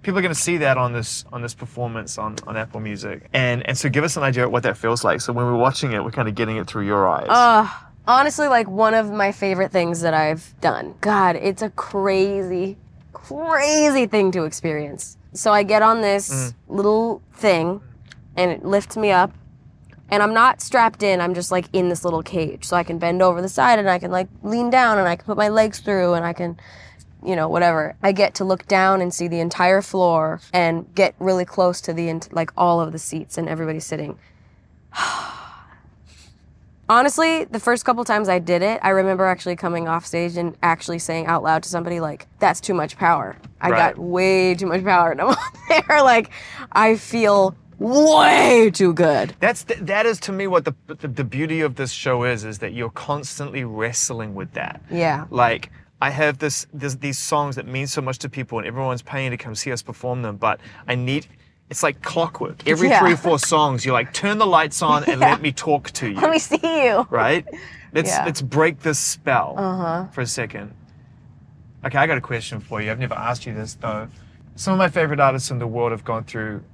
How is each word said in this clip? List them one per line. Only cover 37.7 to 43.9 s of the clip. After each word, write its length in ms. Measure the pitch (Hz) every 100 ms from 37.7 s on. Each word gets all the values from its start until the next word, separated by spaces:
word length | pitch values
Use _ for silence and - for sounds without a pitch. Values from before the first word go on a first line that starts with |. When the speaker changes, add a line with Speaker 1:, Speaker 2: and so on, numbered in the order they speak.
| 240 -
Speaker 2:
couple 180 | 233
times 240 | 240 214 202
I 100 | 180
did 240 | 170 175
it, 160 | 196 226
I 80 | -
remember 360 | 190 190 185 190
actually 300 | 180 - 175
coming 320 | 175 170 165
off 200 | 165 -
stage 300 | 170 175 170
and 200 | 175 -
actually 340 | 175 165 - 170
saying 300 | - 165 160
out 160 | 165
loud 180 | 135 160
to 80 | -
somebody, 300 | 180 170 175
like, 260 | 160 147 - _
"That's 200 | 196 -
too 140 | -
much 240 | 180 151 -
power. 400 | 175 165 98 - - -
I 80 | 175
Speaker 1:
Right. 80 | 220 165